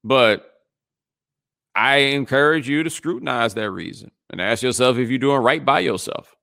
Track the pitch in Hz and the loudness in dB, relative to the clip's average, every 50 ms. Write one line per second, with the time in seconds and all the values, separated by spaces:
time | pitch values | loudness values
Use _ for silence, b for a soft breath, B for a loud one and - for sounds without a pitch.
0 | - 110 135 127 123 110 104 - - _ _ _ _ _ _ _ _ _ _ _ | 0 2 2 4 4 4 2 0 -4 _ _ _ _ _ _ _ _ _ _ _
1 | _ _ _ _ _ _ _ _ _ _ _ _ _ _ _ 104 110 131 139 143 | _ _ _ _ _ _ _ _ _ _ _ _ _ _ _ 0 2 4 4 4
2 | 139 139 143 143 131 - 131 139 143 151 160 160 127 131 143 151 160 160 160 - | 2 2 0 -2 -2 0 2 2 4 2 2 0 -2 -2 -2 -2 -2 -4 -8 -8
3 | - 156 180 123 135 147 127 120 117 113 101 113 107 104 95 87 85 - - - | -8 -8 -8 -6 -6 -6 -2 -2 -2 -2 -2 -4 -6 -6 -8 -8 -10 -12 -14 -16
4 | - - _ _ _ _ - - 90 104 113 107 123 127 113 117 127 127 123 120 | -20 -20 _ _ _ _ -8 -4 -2 -2 -2 0 -2 -2 0 2 2 2 2 2
5 | 127 113 131 131 127 139 139 135 113 120 147 160 - 135 139 175 180 143 104 - | -2 -2 -2 -2 0 0 0 2 2 2 0 2 0 0 2 2 0 -2 -4 -4
6 | - - 50 50 - _ _ _ | -6 -10 -10 -12 -14 _ _ _